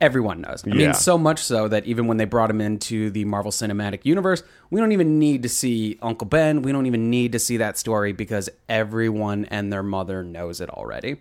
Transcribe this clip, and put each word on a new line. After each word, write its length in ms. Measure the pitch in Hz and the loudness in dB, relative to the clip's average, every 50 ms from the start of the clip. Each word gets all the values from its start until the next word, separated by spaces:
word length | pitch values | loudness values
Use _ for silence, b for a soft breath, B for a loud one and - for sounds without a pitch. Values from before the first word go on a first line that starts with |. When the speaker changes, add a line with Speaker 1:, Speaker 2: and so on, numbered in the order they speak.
Speaker 1:
Everyone 400 | 131 143 127 131 113 104 85 82 | 2 2 2 2 0 -2 -2 -6
knows. 240 | - - - - - | -8 -10 -10 -8 -4
I 40 | 104 | 0
Speaker 2:
Yeah. 40 | 104 | 2
Speaker 1:
mean, 200 | - 151 147 - | 4 4 4 2
so 220 | - - - 170 | 2 2 4 4
much 220 | 165 160 156 160 - | 4 4 2 2 0
so 300 | - - 123 110 107 107 | 0 -2 0 0 2 2
that 180 | 107 104 101 | 0 0 0
even 220 | 113 117 117 117 117 | 0 -2 0 0 2
when 80 | 113 | 2
they 80 | 110 110 | 2 0
brought 260 | 98 - 117 113 110 | 2 2 2 2 2
him 100 | 107 110 | 2 0
into 480 | 107 107 107 104 - - 113 110 107 107 | 0 0 -2 -4 -4 -4 -2 -2 -2 -2
the 160 | 98 110 101 | -2 -2 -2
Marvel 280 | 104 101 101 101 107 - | -2 -2 -2 -2 -4 -4
Cinematic 480 | - 117 107 101 101 104 101 98 101 - | -4 -4 -2 -2 -2 -2 -4 -4 -2 0
Universe, 400 | 135 165 202 180 190 185 165 - b b b b b | 2 2 2 2 2 0 0 -2 b b b b b
we 100 | b 214 | b 0
don't 100 | 226 220 | 2 4
even 300 | 214 190 170 156 156 151 | 4 4 4 4 4 4
need 240 | 151 147 143 131 120 | 4 4 2 2 0
to 40 | 120 | -2
see 480 | - - - 127 117 110 110 107 107 - - | -2 -2 0 0 0 0 0 -2 -4 -4 -4
Uncle 240 | 113 110 - 113 | -4 -4 -4 -2
Ben. 360 | 98 147 160 160 156 151 147 131 | 0 2 4 4 4 2 2 0
We 100 | 135 139 | 0 0
don't 140 | 139 131 | 0 0
even 220 | 131 120 113 113 117 | 0 2 2 2 2
need 220 | 120 123 120 120 113 | 2 2 2 2 0
to 60 | 113 | 0
see 180 | - - 120 110 | -2 0 0 0
that 200 | 110 104 98 - | 0 -2 -2 -4
story 340 | - 113 110 104 101 101 98 | -2 -2 0 0 0 0 -2
because 380 | 90 107 - 113 104 92 - - _ _ - | -4 -6 -4 -4 -4 -4 -6 -8 _ _ -2
everyone 760 | 113 110 110 104 110 113 113 113 107 107 107 104 104 101 104 | 0 0 0 0 0 0 0 0 0 0 -2 -2 -2 -2 -4
and 280 | - 101 104 101 101 101 | -4 -4 -4 -4 -4 -4
their 120 | 98 98 | -4 -4
mother 400 | 101 98 95 92 90 95 92 90 | -2 -2 -4 -4 -4 -6 -6 -8
knows 360 | 87 82 82 87 85 85 87 | -8 -8 -8 -8 -8 -8 -8
it 80 | 90 - | -10 -10
already. 480 | - 50 52 55 55 62 - 131 143 - | -10 -10 -10 -10 -10 -8 -8 -8 -8 -10